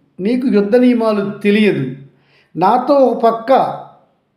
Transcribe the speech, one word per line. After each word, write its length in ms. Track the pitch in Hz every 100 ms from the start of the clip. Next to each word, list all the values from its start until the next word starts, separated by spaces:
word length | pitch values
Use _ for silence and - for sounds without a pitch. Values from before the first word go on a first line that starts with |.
| _ -
నీకు 280 | 196 254 262
యుద్ధ 280 | 202 202 247
నియమాలు 540 | 247 233 220 208 -
తెలియదు. 680 | - 202 208 208 147 131 - - _ _ _ _ -
నాతో 380 | 185 247 254
ఒక 280 | 285 247 -
పక్క 560 | 226 226 - 247 143 - - _ _ _ _